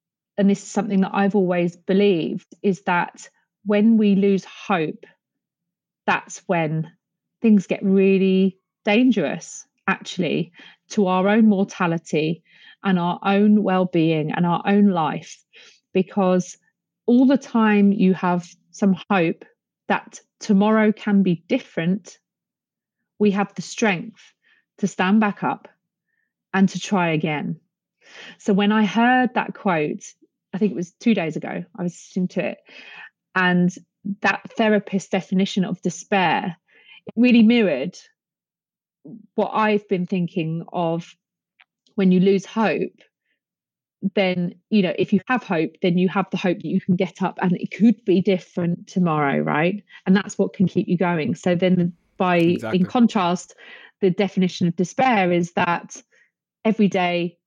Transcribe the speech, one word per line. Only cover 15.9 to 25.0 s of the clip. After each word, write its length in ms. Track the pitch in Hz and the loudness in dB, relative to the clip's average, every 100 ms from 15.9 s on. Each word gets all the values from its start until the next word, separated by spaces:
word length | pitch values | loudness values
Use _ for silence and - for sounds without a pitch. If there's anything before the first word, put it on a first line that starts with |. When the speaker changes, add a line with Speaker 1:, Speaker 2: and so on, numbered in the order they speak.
Speaker 1:
Because 640 | 190 185 208 185 185 - - _ _ _ _ - | -4 -2 0 2 2 -2 -10 _ _ _ _ 2
all 200 | 247 262 | 4 4
the 100 | 269 | 2
time 560 | - 226 220 208 202 | 0 0 2 4 4
you 220 | 196 185 | 4 2
have 340 | 180 180 175 175 - _ | 2 0 -2 -6 -16 _
some 260 | - 202 180 - | -2 0 0 0
hope 340 | 196 165 - - _ _ _ - | 0 0 -4 -12 _ _ _ -4
that 320 | 202 - - _ _ | -4 -6 -20 _ _
tomorrow 540 | - 190 208 220 214 | 0 2 4 4 2
can 320 | 208 - 202 | 0 0 2
be 200 | 190 165 - | 2 0 -2
different, 720 | 254 - - 165 202 - - _ _ _ _ _ _ _ _ _ - | -6 -6 -6 -4 -4 -6 -20 _ _ _ _ _ _ _ _ _ -2
we 140 | 208 | 0
have 200 | 196 202 - | 0 -4 -8
the 60 | |
strength 580 | - - 220 170 - - - _ _ _ _ - | -12 -4 -2 -2 -8 -18 -20 _ _ _ _ -8
to 80 | 196 | -6
stand 320 | - | -2